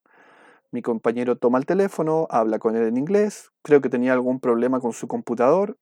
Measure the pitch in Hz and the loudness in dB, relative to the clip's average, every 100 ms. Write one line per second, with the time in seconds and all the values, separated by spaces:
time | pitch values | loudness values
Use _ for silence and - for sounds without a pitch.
0 | _ _ _ _ - _ _ 123 113 113 | _ _ _ _ -20 _ _ -10 -4 -4
1 | 117 117 123 120 123 127 139 185 196 - | -2 -2 -2 0 2 2 0 0 -2 -2
2 | 156 160 160 123 110 107 113 113 113 120 | -2 -2 0 0 0 0 -2 0 0 -2
3 | 147 202 208 - - _ - 147 131 127 | 0 0 0 -4 -20 _ 4 4 4 -2
4 | 127 127 127 127 127 117 123 131 120 110 | 0 0 0 -2 0 2 2 0 -4 -6
5 | 117 120 - 123 123 175 202 - | -8 -8 -6 0 2 2 0 -6